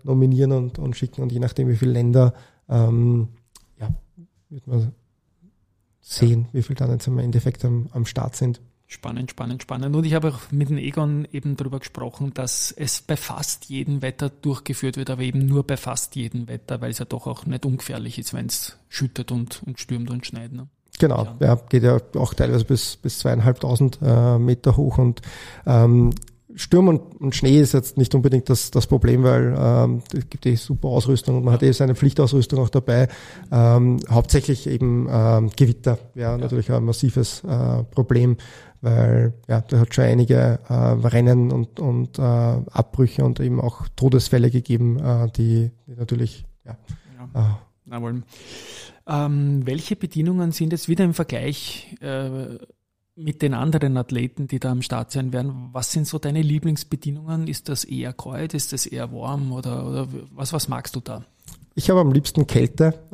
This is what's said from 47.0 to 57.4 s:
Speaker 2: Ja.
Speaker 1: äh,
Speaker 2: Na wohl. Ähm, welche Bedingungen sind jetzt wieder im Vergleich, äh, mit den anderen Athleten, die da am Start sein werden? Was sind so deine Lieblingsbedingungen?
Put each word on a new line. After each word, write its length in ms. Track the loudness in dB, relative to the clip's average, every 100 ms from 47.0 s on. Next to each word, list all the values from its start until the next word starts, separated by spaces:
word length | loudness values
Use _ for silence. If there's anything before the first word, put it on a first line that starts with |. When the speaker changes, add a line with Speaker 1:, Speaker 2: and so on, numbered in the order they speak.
| -18 -20 -10
Speaker 2:
Ja. 60 | -2
Speaker 1:
äh, 120 | 0 -2 -8 _
Speaker 2:
Na 160 | -14 -10
wohl. 220 | -8 -8 -10 -20 -20 -20 -20 -20 -20 _ -6
Ähm, 580 | -4 -2 0 0 0 -2
welche 280 | -6 -6
Bedingungen 580 | -6 -4 -2 0 0 -2
sind 200 | -2 -2
jetzt 160 | -2 -2
wieder 160 | 2
im 80 | 2
Vergleich, 800 | 0 -4 -4 -6 -8 -10 -14 -18 -14
äh, 560 | -8 -8 -6 -8 -10 -14 -20 _ _ _ _ -10
mit 220 | -8 -2
den 140 | -2
anderen 420 | 0 0 0 0 -2
Athleten, 500 | -2 -4 -6 -6 -8
die 140 | -6
da 100 | -4
am 120 | -4
Start 280 | -4 -8 -6
sein 220 | -6 -4
werden? 380 | -4 -6 -8 -12
Was 180 | -10 -4
sind 160 | -4 -4
so 120 | -4
deine 240 | -4 0
Lieblingsbedingungen? 1040 | 0 0 0 -4 -4 -8 -6 -8 -6 -6